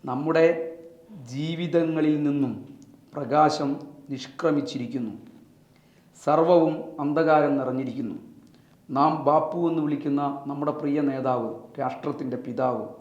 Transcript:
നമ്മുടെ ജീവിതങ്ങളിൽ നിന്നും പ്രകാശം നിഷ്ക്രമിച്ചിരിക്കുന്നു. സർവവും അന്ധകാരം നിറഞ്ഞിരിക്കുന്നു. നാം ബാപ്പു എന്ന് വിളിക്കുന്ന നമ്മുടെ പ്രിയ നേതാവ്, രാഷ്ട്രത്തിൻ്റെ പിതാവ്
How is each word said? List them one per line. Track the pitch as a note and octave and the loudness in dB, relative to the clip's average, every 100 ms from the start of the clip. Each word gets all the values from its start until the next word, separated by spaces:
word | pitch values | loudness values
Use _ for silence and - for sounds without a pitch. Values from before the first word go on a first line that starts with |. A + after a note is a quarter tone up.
നമ്മുടെ | C#3 B2+ D3+ D#3+ E3 E3 - - - - - F3+ A#2+ | -6 -4 2 6 6 4 -4 -10 -18 -20 -20 -20 -12
ജീവിതങ്ങളിൽ | C3 D#3 E3 F3 E3+ D#3+ D#3+ D3+ D3+ | -6 -6 -4 0 2 2 2 2 2
നിന്നും | D3 C#3+ C3 G2+ - - - - _ | 2 2 0 -2 -12 -20 -20 -20 _
പ്രകാശം | D3 C3 D3 D3+ - C#3+ C#3+ - - - | -10 0 4 4 4 -2 -4 -8 -20 -12
നിഷ്ക്രമിച്ചിരിക്കുന്നു. | C3+ - - E3 D3 C3+ C3 A#2+ C3 A2+ G2+ - - - _ _ _ _ _ _ - | -12 -12 -2 0 0 -2 -6 -6 -6 -6 -8 -18 -20 -20 _ _ _ _ _ _ -8
സർവവും | - D#3 E3 F3 D#3+ D#3+ - - | 0 2 6 6 6 0 -8 -6
അന്ധകാരം | C#3+ D3 D#3+ D#3 C#3+ C#3 | -2 2 4 4 4 2
നിറഞ്ഞിരിക്കുന്നു. | B2+ C3 C3 A2+ A2+ F2 - - - - _ _ - | 0 -4 -4 -6 -8 -8 -14 -20 -20 -20 _ _ -6
നാം | C3+ D3+ D#3 | 2 2 2
ബാപ്പു | C#3 D3+ D3+ F3 E3+ | 2 2 2 -2 0
എന്ന് | D#3+ | 0
വിളിക്കുന്ന | D3 C#3+ D3+ C#3+ C#3+ C#3 C#3+ | 0 -2 0 0 -2 -6 -8
നമ്മുടെ | C#3+ D3 | -4 -4
പ്രിയ | D3 D3+ D3 | -2 -2 0
നേതാവ്, | C#3 C3+ C3 B2 A2+ A2+ - - | 0 0 -2 -2 -4 -8 -14 -6
രാഷ്ട്രത്തിൻ്റെ | B2+ - D3 - C3 B2 | -6 -4 -8 -6 -6 -6
പിതാവ് | B2+ A#2+ B2+ A2+ G#2 - | -8 -2 -2 -2 -8 -14